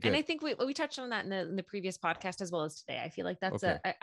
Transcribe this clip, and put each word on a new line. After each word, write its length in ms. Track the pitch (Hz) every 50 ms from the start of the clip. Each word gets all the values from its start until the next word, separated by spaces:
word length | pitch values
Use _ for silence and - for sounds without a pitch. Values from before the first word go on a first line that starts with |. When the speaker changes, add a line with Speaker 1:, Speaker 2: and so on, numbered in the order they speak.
| -
Speaker 1:
And 120 | - -
I 40 | 302
Speaker 2:
good. 80 | 302 -
Speaker 1:
think 140 | 330 302 311
we, 100 | 302 -
we 200 | - 254 269 285
touched 260 | - 302 285 - 269
on 100 | 254 247
that 140 | 226 - -
in 40 | 190
the, 80 | 196 190
in 140 | 170 165 185
the 80 | 190 175
previous 340 | - - 202 175 190 180 -
podcast 440 | - 165 165 - - 185 180 -
as 100 | 196 165
well 120 | 175 165 151
as 160 | 156 - -
today. 200 | - - 127 120 120
I 60 | 165
feel 160 | - 202 180
like 140 | 175 185 -
that's 220 | 190 190 196 - 196
Speaker 2:
Okay. 160 | 175 165 - -
Speaker 1:
a, 40 | 190
I, 80 | - -